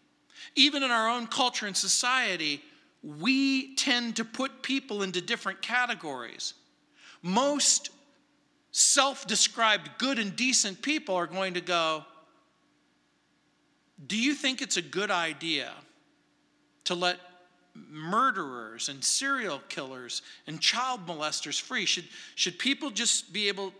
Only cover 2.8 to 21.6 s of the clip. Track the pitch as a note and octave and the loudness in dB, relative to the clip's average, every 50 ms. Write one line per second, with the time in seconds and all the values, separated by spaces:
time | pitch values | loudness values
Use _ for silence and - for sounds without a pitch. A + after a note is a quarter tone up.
2.8 | _ _ _ _ - D3+ D3 D3+ F3 B3+ C4 C4+ C#4 C4+ C4+ C4 C4 - - - | _ _ _ _ -16 -14 -10 -2 2 4 4 4 4 4 2 2 -2 -2 -2 0
3.8 | - C#4 B3 A#3+ A#3+ A#3 A3 A#3 A3+ - - - C4 C4+ - - - - C4+ C4+ | 2 2 2 2 2 0 -2 -4 -4 -4 -4 -4 -4 -4 -6 -8 -4 -2 -2 -2
4.8 | C4+ - G#3 G3+ G3 F#3+ F3 F3+ E3 - A#3 G3+ - G3 F#3 - - - A#3 B3 | -2 -4 -4 -4 -2 -2 -2 -4 -2 -2 -4 -4 -4 -6 -6 -6 -4 -2 0 0
5.8 | B3 A#3+ A3+ D#3 E3 D3+ C3+ B2 A#2 A#2+ - - - - - - _ _ _ _ | 0 0 -2 -6 -6 -6 -6 -6 -8 -12 -10 -8 -8 -8 -8 -12 _ _ _ _
6.8 | _ _ _ _ - - - - - F3 F#3 A#3 C4+ C#4+ D4 C#4 - - - - | _ _ _ _ -20 -20 -20 -8 -4 2 2 4 4 4 2 4 4 4 4 2
7.8 | - - - _ _ _ _ _ _ _ _ _ _ _ _ _ _ _ - - | 0 -6 -12 _ _ _ _ _ _ _ _ _ _ _ _ _ _ _ 2 4
8.8 | - - - C4+ C4 C#4 C4 - - F#3 A3 - - - - A#3+ A3+ A3 G#3 F#3 | 6 6 6 6 4 4 2 -2 -4 -2 2 2 2 2 2 2 4 4 4 2
9.8 | D3+ D3 C3 - B3 C4+ C#4 A3+ G#3+ G3 D#3 G3 B3 C4 A#3+ - - G3+ F3+ - | 0 -6 -4 -2 0 2 2 2 0 -2 -2 0 0 2 2 2 2 0 -4 -4
10.8 | - C#4 D4+ D4+ D4+ G3+ F#3 F3+ F3 D3+ F3 F#3+ F#3+ F#3 F3 F3+ D3+ F3+ F3 E3+ | -2 -2 -2 -2 0 0 0 0 0 -2 -2 -2 -2 -2 -2 -4 -2 0 2 2
11.8 | E3 D#3+ D#3+ D3+ D3+ - - - - _ _ _ _ _ _ _ _ _ _ _ | 2 2 0 -2 -6 -12 -20 -20 -20 _ _ _ _ _ _ _ _ _ _ _
12.8 | _ _ _ _ _ _ _ _ _ _ _ _ _ _ _ _ _ _ _ _ | _ _ _ _ _ _ _ _ _ _ _ _ _ _ _ _ _ _ _ _
13.8 | _ _ _ - C#3+ B2+ G3+ A3 A#3+ D4 C#4+ D4 - C4 B3+ - C4+ F#3 - F#3 | _ _ _ -18 -8 -4 0 2 2 2 0 0 -2 -2 -2 -2 -4 -2 -2 -2
14.8 | D#3+ C#3 C3 F#3 G#3 G#3 G3 F3 E3 D#3+ D3+ C#3+ E3 E3 D#3 C#3 B2 - - - | -2 -2 -2 -2 0 0 0 0 0 -2 -4 -6 -4 -2 -2 -2 -2 -4 -10 -14
15.8 | - - _ _ _ _ _ _ _ _ _ _ _ _ _ _ _ _ _ _ | -18 -20 _ _ _ _ _ _ _ _ _ _ _ _ _ _ _ _ _ _
16.8 | _ - F3+ F3 F3+ F3+ F3+ - - - - - - _ _ _ _ _ _ - | _ -4 -2 2 2 0 0 -2 -6 -16 -20 -20 -20 _ _ _ _ _ _ -20
17.8 | - - D3+ D3+ D#3 E3+ G3 A#3 C4+ C4 G#3 G3 D#3+ C3+ B2 A#2+ A2 G#2+ A2+ A#2 | -20 -16 -12 -8 -4 0 2 4 4 4 2 0 -6 -6 -8 -10 -12 -12 -8 -8
18.8 | - D3 C#3 C3+ C3 - - - C4 C#4 C#4 C4 A3+ F3+ C#3+ C3 - - - E3+ | -6 -6 -6 -2 0 0 2 2 0 0 0 0 -2 -4 -6 -6 -8 -10 -8 -8
19.8 | C#3 C3 C3 B2+ B2 A2+ - - - - - - - - D#3+ - - - - A#3 | -8 -8 -10 -12 -10 -10 -10 -10 -10 -12 -18 -16 -12 -10 -4 0 2 2 2 2
20.8 | B3+ C4 B3+ G#3+ E3+ E3+ E3+ D3 D3+ D3+ D3 - - D3+ - - | 0 -2 -2 -4 -6 -8 -6 -4 -4 -4 -4 -4 -6 -4 -6 -6